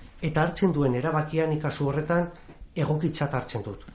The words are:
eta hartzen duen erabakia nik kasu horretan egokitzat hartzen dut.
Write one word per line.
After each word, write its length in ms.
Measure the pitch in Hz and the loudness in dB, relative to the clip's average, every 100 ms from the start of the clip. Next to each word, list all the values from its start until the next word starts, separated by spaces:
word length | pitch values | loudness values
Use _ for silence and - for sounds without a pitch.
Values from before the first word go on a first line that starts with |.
| - - | -20 -6
eta 220 | 165 151 | -2 2
hartzen 300 | 156 151 190 | 2 4 2
duen 220 | 147 139 | 4 2
erabakia 520 | 123 156 151 151 160 160 | 2 0 0 0 0 0
nik 140 | 156 | 0
kasu 260 | 151 - 139 | -2 -2 0
horretan 420 | 143 151 170 170 - - - - | 0 0 2 0 -4 -20 -20 -10
egokitzat 600 | - 147 151 160 - 143 | -4 0 0 0 0 -2
hartzen 280 | 131 - 117 | -2 -4 -6
dut. 220 | 101 98 - | -6 -10 -14